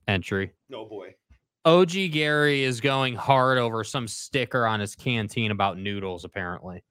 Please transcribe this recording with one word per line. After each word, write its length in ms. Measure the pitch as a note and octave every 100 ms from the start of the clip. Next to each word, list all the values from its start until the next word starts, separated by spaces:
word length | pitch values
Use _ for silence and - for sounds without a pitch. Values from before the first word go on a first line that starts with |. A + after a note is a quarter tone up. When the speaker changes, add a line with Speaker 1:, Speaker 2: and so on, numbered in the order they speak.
| -
Speaker 1:
entry. 460 | F#2+ - G2 F#2+ _ -
Speaker 2:
Oh, 120 | A#2+ A2
boy. 280 | G#2 F#2 _ _ - _ _ E3
Speaker 1:
O 180 | F3
G 240 | F#3 F#3+ F#3
Gary 560 | D3+ D3+ D3+ D3 C#3
is 160 | C3 A#2+
going 340 | C#3 C3+ C3 A#2
hard 420 | - C3+ B2+ B2+
over 260 | A#2 A2+
some 240 | G#2+ C3+ A2+
sticker 580 | - - C#3 A#2+ B2+ A2+
on 140 | G#2+
his 160 | G#2 -
canteen 560 | C3 A#2 G2+ B2 A2
about 260 | G2+ G2 F#2
noodles, 460 | G2 G2+ F#2+ F2
apparently. 580 | F2+ G2+ F2+ F2+ F#2 F2+ _